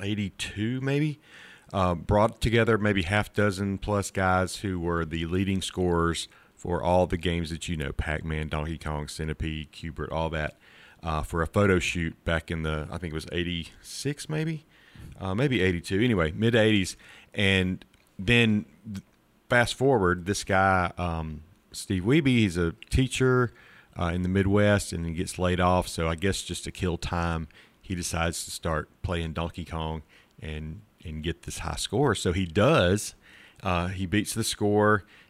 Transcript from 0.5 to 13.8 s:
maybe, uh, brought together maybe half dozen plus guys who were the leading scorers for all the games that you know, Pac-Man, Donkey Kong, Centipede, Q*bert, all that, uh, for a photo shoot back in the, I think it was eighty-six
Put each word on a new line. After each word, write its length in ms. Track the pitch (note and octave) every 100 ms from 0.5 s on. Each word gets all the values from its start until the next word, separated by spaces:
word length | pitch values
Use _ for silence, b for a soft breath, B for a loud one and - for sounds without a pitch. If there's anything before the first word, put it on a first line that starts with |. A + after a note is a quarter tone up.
| G2+ A2 B2+
maybe, 380 | C3+ C#3+ D3+ C#3+ B B B B B
uh, 200 | G2 F#2 E2+
brought 460 | D#2 G#2 A2+ -
together 360 | A#2+ A2+ A2+ A2
maybe 260 | G#2 G2
half 280 | E2+ G#2 G2+
dozen 440 | - G#2 F#2 G2+ G2
plus 340 | - G2+ F#2+
guys 460 | - F#2 F#2 F2+ -
who 220 | G#2 F2+
were 260 | E2+ E2+ D#2+
the 200 | E2 E2
leading 360 | F#2 G2 F#2+
scorers 680 | - - F2+ E2+ E2+ D#2+ - b b _
for 260 | - F2
all 220 | E2+ F2+ F2
the 120 | F#2
games 320 | F2 E2+ D#2+
that 180 | E2 -
you 60 | E2
know, 140 | C#2
Pac-Man, 560 | - - D#2 E2 D#2 D#2
Donkey 300 | D#2 D#2 D#2+
Kong, 300 | D#2 D2 D2+
Centipede, 640 | - D#2 D2+ D#2+ D#2 D#2
Q*bert, 400 | - E2 D2+ D2+
all 180 | D#2+ E2
that, 260 | D#2 D2+ - B B B B
uh, 180 | E2 D#2
for 200 | - E2+
a 60 | D#2+
photo 320 | G#2 G#2 F2+
shoot 420 | - F2+ D#2+ - -
back 260 | E2 -
in 120 | E2
the, 240 | D#2 D#2 C#2+
I 60 | D#2+
think 140 | F2
it 40 | D#2
was 120 | D#2
eighty-six 960 | E2+ F2 F2 - -